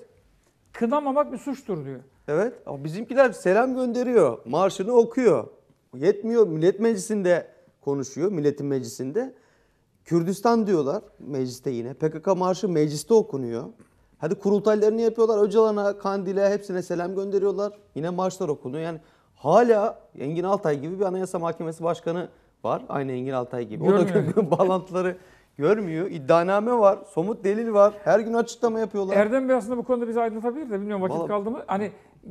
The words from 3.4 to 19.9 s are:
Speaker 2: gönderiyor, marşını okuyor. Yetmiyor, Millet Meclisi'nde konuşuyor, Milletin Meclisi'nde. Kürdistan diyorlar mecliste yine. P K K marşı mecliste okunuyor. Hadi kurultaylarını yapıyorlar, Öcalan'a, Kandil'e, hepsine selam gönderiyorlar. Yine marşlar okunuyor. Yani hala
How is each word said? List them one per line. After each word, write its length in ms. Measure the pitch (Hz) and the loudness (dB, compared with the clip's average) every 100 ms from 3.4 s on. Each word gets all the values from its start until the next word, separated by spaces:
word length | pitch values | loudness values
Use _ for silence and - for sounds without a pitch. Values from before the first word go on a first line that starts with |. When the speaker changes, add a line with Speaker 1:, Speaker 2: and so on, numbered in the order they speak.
| 180 196 262 | 2 4 2
Speaker 2:
gönderiyor, 640 | 254 254 233 254 233 143 113 113 | 0 -2 -2 2 4 4 2 -2
marşını 460 | 151 190 185 196 | 0 0 0 2
okuyor. 540 | 247 233 262 240 139 - - _ _ _ | 4 4 4 4 4 0 -14 _ _ _
Yetmiyor, 520 | 127 160 208 226 233 196 | 0 2 2 0 4 4
Millet 340 | 156 170 202 | 4 2 2
Meclisi'nde 680 | 226 214 180 214 180 170 - _ _ _ | 0 0 -2 0 2 2 0 _ _ _
konuşuyor, 520 | - 139 131 - 185 | -4 -4 -4 -2 -2
Milletin 340 | 180 147 143 139 | 2 0 0 -4
Meclisi'nde. 680 | 135 117 - 131 220 262 - _ _ _ _ _ _ | -4 -4 -8 -6 -4 -6 -12 _ _ _ _ _ _
Kürdistan 640 | - 170 170 185 233 233 208 | -2 -2 0 0 2 2 2
diyorlar 360 | 175 135 131 - _ | 0 0 -4 -8 _
mecliste 520 | - 139 127 117 139 | -8 -6 -6 -6 -6
yine. 240 | 120 117 | -6 -8
P 160 | 143 156 | -4 -4
K 120 | 156 | -2
K 120 | 190 | -2
marşı 340 | 180 185 180 208 | 0 0 -2 0
mecliste 460 | 165 151 147 - | 0 0 -2 2
okunuyor. 500 | 151 143 135 120 117 170 - _ _ _ _ | 2 2 -4 -6 -6 -8 -16 _ _ _ _
Hadi 160 | 160 | -6
kurultaylarını 640 | 202 196 202 214 214 214 226 | -2 0 2 2 4 2 2
yapıyorlar, 460 | 226 220 226 214 208 | -2 2 2 4 4
Öcalan'a, 520 | 214 220 208 202 202 | 4 4 2 -2 -2
Kandil'e, 520 | 196 196 185 190 196 | -4 -4 -2 0 2
hepsine 320 | 202 202 185 | 0 -4 -8
selam 320 | 175 170 175 | -4 -6 -4
gönderiyorlar. 580 | 190 196 196 196 190 202 208 _ | -4 -2 0 0 0 -4 -8 _
Yine 160 | - 160 | -8 -6
marşlar 380 | 180 185 185 175 | -2 -4 -2 -4
okunuyor. 360 | 143 127 147 | -4 -6 -8
Yani 140 | 165 160 - _ _ | -8 -10 -16 _ _
hala 640 | _ 139 196 240 214 220 | _ 4 6 6 4 2